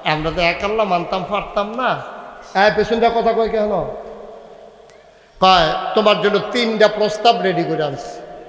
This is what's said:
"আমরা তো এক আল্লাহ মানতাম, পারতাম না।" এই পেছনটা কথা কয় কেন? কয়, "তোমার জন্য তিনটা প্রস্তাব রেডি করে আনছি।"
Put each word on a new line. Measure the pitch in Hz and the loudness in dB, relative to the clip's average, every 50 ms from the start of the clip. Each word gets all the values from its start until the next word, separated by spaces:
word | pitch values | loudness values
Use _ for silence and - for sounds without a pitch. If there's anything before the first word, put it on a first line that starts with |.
| - | 0
"আমরা | 175 156 156 156 160 156 | 0 -2 0 -2 -2 -2
তো | 180 | 0
এক | 175 170 175 - 202 | 0 0 0 -2 -4
আল্লাহ | 202 214 220 214 | -2 0 0 0
মানতাম, | 196 180 175 170 - 196 190 175 170 | 0 0 -2 -2 -4 -4 -6 -4 -4
পারতাম | 208 196 190 - - 208 202 208 220 | -4 -4 -4 -4 -4 -4 -4 -4 -4
না।" | 247 254 220 165 139 - - - - - - - - - - - 190 202 | -4 -2 -2 -2 -4 -6 -12 -14 -16 -16 -16 -18 -18 -20 -4 2 4 4
এই | 214 - | 4 4
পেছনটা | 214 208 - 233 226 226 233 233 | 2 0 0 2 2 2 2 2
কথা | 233 214 226 | 2 0 2
কয় | 214 220 226 214 | 2 2 0 0
কেন? | 220 220 208 208 202 175 143 117 - - - - - - - - - - - - - - - - - - - - - - - - _ _ _ _ _ - | 0 -2 0 0 -2 -2 -4 -4 -8 -10 -12 -14 -16 -16 -16 -18 -18 -20 -20 -20 -20 -20 -20 -20 -20 -20 -20 -20 -20 -20 -20 -20 _ _ _ _ _ 2
কয়, | 185 185 185 180 165 156 - - - - - | 4 6 6 6 4 2 0 -2 -4 0 0
"তোমার | 220 208 208 208 180 | 2 4 4 4 4
জন্য | 156 202 202 196 - - | 2 2 0 0 -2 -2
তিনটা | - 247 233 226 220 208 214 208 | -2 -2 0 0 4 4 4 4
প্রস্তাব | - 202 208 202 - - - - - 180 | 4 2 0 0 0 2 4 4 4 4
রেডি | 180 190 175 170 170 | 0 -2 0 0 -2
করে | 151 160 160 | -2 -2 -2
আনছি।" | 151 143 139 - - - - - - - - - - | -2 -4 -4 -6 -10 -12 -14 -14 -14 -16 -16 -16 -18